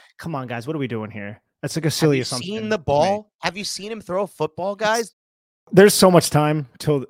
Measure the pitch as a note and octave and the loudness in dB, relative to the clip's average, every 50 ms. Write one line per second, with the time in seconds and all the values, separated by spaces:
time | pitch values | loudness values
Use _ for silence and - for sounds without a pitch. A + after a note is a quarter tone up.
0 | - _ _ - - E3+ D#3 C3+ B2+ A2+ A#2+ A#2+ A2+ C#3+ D#3+ D3 C3+ A2+ A#2 A2 | -20 _ _ -16 -12 -10 -8 -8 -8 -8 -10 -10 -8 -8 -6 -6 -6 -6 -6 -8
1 | G#2+ G2+ G2+ G#2+ G2+ G2+ G#2+ - _ _ _ _ - - - E3 D3+ D3+ - - | -8 -10 -12 -12 -12 -14 -14 -18 _ _ _ _ -12 -8 -6 -2 -2 -2 0 2
2 | D#3+ D3+ C#3+ C3 A#2 - C#3 B2 - F3+ G#3+ A3 A3 G#3+ G#3+ F#3+ C3+ C#3+ C#3+ D3 | 2 2 2 0 -2 -4 -6 -6 -6 -8 -8 -8 -4 -4 -4 -4 -2 -2 0 2
3 | E3 F#3+ G3+ G#3+ G#3 _ _ _ - F3+ E3+ G#3 G3 - - - F#3+ G#3+ A3+ G#3+ | 2 0 0 -2 -6 _ _ _ -8 -8 -6 -6 -10 -10 -10 -10 -10 -12 -12 -12
4 | - - F3+ F#3+ G#3 F3 - - D#3 D3+ - - F3+ G3 G3+ G3 A3 G#3 A3 A#3 | -10 -6 -4 -4 -4 -6 -4 -6 -6 -6 -6 -6 -8 -8 -6 -2 -2 0 0 -2
5 | A3+ - - _ _ _ _ _ _ _ _ _ _ _ - F3+ G3+ G#3 - - | -4 -6 -12 _ _ _ _ _ _ _ _ _ _ _ 8 8 8 8 8 6
6 | G3 F#3 F3+ D#3+ - - - D3 D3+ D3+ D3+ D#3 C#3 - _ _ - D3+ D3 C3+ | 6 6 6 6 4 4 2 2 2 2 0 -2 -4 -8 _ _ -2 -2 -2 -2
7 | B2 - | -2 -6